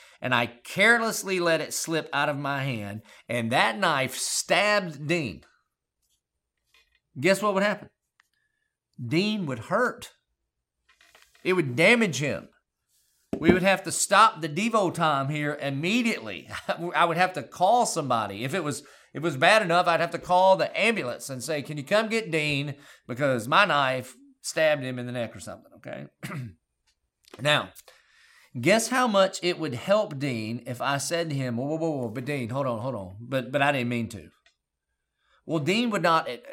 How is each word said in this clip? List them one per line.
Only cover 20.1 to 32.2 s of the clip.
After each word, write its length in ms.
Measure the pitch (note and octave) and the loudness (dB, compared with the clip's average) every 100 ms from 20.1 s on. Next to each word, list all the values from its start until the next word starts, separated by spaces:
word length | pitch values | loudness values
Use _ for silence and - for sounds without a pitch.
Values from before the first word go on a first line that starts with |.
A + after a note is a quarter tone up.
to 60 | E3 | -4
call 380 | - F3+ F#3+ F#3+ | 2 4 6 6
the 220 | C3+ D3+ | 2 0
ambulance 500 | G#3+ G#3+ B2+ - - | 0 0 -4 -6 -10
and 140 | B2+ | -10
say, 200 | A#2 D3+ | -4 -6
"Can 140 | C#3 D3+ | -4 -8
you 80 | |
come 240 | C3+ G#3 A3 | 0 0 2
get 220 | A3+ E3+ | -2 -2
Dean? 460 | D#3 D3+ C#3 D3 C#3 - - - | -2 0 -2 -4 -8 -16 -20 -12
Because 400 | B2 C#3+ B2 A2 | -2 0 0 2
my 180 | E3 | 4
knife 520 | G3+ D3 C3+ C3 A#2 - - _ | 4 4 2 0 -6 -16 -20 _
stabbed 420 | - E3 D#3 D3 | -8 2 2 2
him 160 | C3 B2 | -2 -6
in 80 | B2 | -6
the 60 | |
neck," 240 | B2 A2 G2+ | -6 -8 -10
or 40 | |
something, 320 | G2+ F2 - - | -16 -16 -18 -20
okay? 300 | - - - _ | -14 -14 -14 _
<clears throat> 140 | - E3+ A#2+ - _ _ _ _ _ _ - - | -12 -10 -12 -14 _ _ _ _ _ _ -20 -6
Now, 300 | C#3 D3 F#2 - - _ _ _ _ _ _ B2+ | 2 2 0 -12 -20 _ _ _ _ _ _ -2
guess 280 | C3 A3+ A3+ | 4 4 2
how 200 | B3+ B3+ | 0 2
much 340 | G3+ F#3+ - | 4 2 2
it 160 | F3 D3+ | -4 -2
would 140 | D#3 | -4
help 460 | A#2 - G#3+ F3+ C#3 | -4 0 2 0 -4
Dean 440 | C#3+ A#2 A2 A#2+ - | -4 -4 -6 -8 -8
if 160 | A#2+ | -6
I 160 | B2 C#3 | -2 -2
said 320 | - E3 E3 | -2 -2 -2
to 60 | C#3 | -2
him, 200 | B2+ A#2 | -2 -4
"Whoa, 80 | |
whoa, 120 | C#3 D#3 | -4 -2
whoa, 140 | E3 | -2
whoa, 180 | C#3+ A#2 | -2 -6
but 160 | A#2 | -6